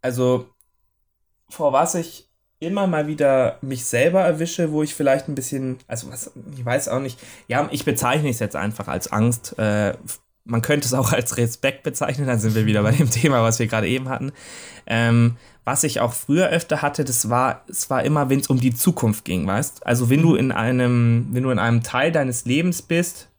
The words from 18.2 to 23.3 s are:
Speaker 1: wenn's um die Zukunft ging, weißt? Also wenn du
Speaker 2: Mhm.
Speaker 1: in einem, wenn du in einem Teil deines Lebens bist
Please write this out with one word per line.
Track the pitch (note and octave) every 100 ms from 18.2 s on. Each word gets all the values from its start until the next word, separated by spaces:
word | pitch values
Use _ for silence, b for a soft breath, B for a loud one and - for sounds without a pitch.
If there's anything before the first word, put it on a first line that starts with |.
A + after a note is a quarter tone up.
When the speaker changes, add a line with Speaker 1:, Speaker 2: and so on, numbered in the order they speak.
| C3+
Speaker 1:
wenn's | C3+ -
um | C3
die | B2+ A#2+
Zukunft | - E3 A2+ G#2 -
ging, | F2+ F2
weißt? | G2+ D#3 - -
Also | A#2+ A#2+
wenn | C#3
du | E3
Speaker 2:
Mhm. | D3
Speaker 1:
in | C3
einem, | - A2+ B2+ B2 A#2+ A#2 A#2 A#2+
wenn | A#2+
du | C3
in | A#2
einem | A#2 A#2
Teil | A#2 B2+ D3
deines | E3 C3+ A#2+ A#2+
Lebens | C3+ F3 F3
bist | - E3 F3 - -